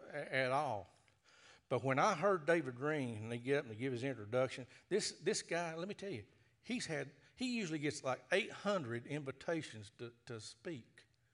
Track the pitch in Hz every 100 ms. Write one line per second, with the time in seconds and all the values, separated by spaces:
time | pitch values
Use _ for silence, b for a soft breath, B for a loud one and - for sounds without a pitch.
0 | - 147 147 135 127 135 147 104 87 _
1 | _ _ B B B B - 123 131 131
2 | 202 170 196 185 147 170 131 120 147 156
3 | 127 107 110 120 123 143 135 107 135 120
4 | 135 117 104 123 127 - 123 B _ 202
5 | - - 156 220 - 170 170 165 185 196
6 | 196 127 - b b b - 233 - 147
7 | 139 - B - 254 233 180 156 147 143
8 | 135 127 - 185 220 - 196 196 120 117
9 | 127 147 135 - - 165 - 110 104 -
10 | 120 - - 117 - - 185 147 - -
11 | - _ b